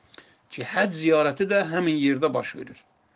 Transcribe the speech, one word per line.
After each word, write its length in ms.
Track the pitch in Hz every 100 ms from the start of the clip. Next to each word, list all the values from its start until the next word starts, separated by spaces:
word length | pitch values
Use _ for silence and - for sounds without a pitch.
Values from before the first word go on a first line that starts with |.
| _ - - _ _
Ki, 100 | -
həcc 300 | 123 185 202
ziyarəti 540 | 160 160 156 147 139 190
də 160 | 202 160
həmin 320 | 170 170 156
yerdə 340 | 139 131 151
baş 220 | 127 - -
verir. 280 | 127 - _ _ _